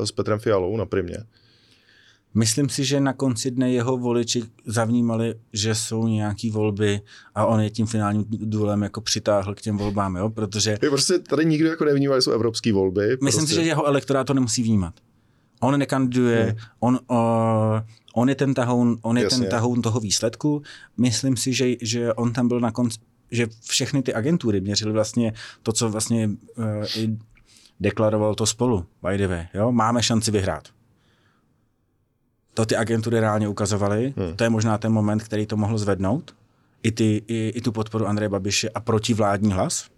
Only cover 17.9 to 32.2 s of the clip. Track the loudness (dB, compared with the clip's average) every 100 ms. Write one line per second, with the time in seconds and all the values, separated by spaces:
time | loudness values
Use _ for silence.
17.9 | -14 _ 0 2 2 0 2 2 2 2
18.9 | 0 0 0 2 0 0 0 0 0 0
19.9 | -2 -2 -2 -2 -2 -2 -2 -6 -20 -14
20.9 | -2 0 0 -2 -2 0 0 0 0 -2
21.9 | -2 -2 0 -2 0 0 2 0 0 -2
22.9 | -4 _ _ -8 -2 -2 -4 -6 -4 0
23.9 | -2 0 -2 0 0 2 0 0 -2 -2
24.9 | 0 0 0 -2 -2 -14 -10 -4 -2 0
25.9 | -2 -2 0 0 -4 -10 -8 -4 -4 -4
26.9 | -2 -2 -4 -8 -20 _ -20 -20 -4 -2
27.9 | 2 2 2 0 0 -2 0 0 0 -2
28.9 | _ -4 0 0 -2 -6 -2 0 2 2
29.9 | 2 2 0 0 0 0 -4 -8 _ _
30.9 | _ _ _ _ _ _ _ _ _ _
31.9 | _ _ _